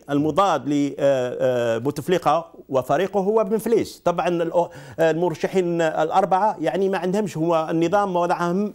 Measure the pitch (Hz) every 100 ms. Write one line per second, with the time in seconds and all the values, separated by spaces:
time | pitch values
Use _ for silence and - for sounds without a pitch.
0 | - 143 151 147 196 151 131 147 139 -
1 | 139 135 123 - 127 123 120 113 131 147
2 | 175 175 151 160 - - - 131 127 147
3 | 190 202 190 220 202 220 240 214 - -
4 | 175 175 170 170 165 175 170 - - -
5 | 165 160 175 156 190 190 175 170 160 -
6 | 160 185 196 185 214 185 156 175 196 185
7 | 185 196 196 156 165 165 160 165 170 202
8 | 202 175 175 160 175 185 208